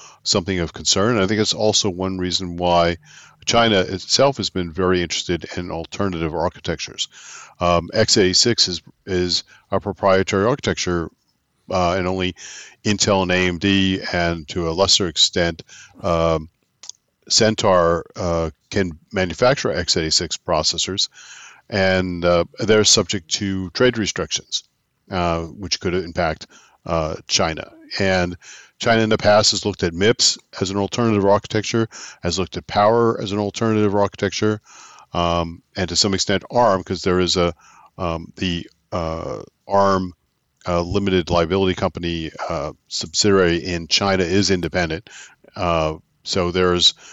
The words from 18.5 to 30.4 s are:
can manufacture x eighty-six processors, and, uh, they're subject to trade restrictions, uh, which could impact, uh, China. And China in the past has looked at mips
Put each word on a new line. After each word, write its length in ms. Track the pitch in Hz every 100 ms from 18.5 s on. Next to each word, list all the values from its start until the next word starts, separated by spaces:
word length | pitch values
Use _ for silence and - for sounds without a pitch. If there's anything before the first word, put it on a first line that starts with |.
| - -
can 280 | 104 92 78 _
manufacture 600 | 98 90 - 123 143 110
x 240 | 85 85 90
eighty-six 420 | 80 - 87 -
processors, 680 | - 80 78 85 - 98 - - - - - - -
and, 560 | 104 95 92 92 87
uh, 200 | 87 87 85 -
they're 240 | 104 107
subject 440 | 101 - 95 101 -
to 380 | - 101 95 92
trade 280 | - 127 120
restrictions, 680 | 95 - 80 - - - - _ _ _ -
uh, 340 | 92 87 82
which 360 | 82 - 90 -
could 140 | 95
impact, 520 | 90 82 82 82 78 - - _ _ -
uh, 300 | 82 78 85 -
China. 440 | - 87 76 - - - -
And 380 | 98 92 87 87 - - - -
China 240 | 120 113
in 80 | 110
the 80 | 107
past 320 | - 104 104
has 160 | 101 104
looked 160 | 92
at 100 | 90
mips 460 | 85 104 - - -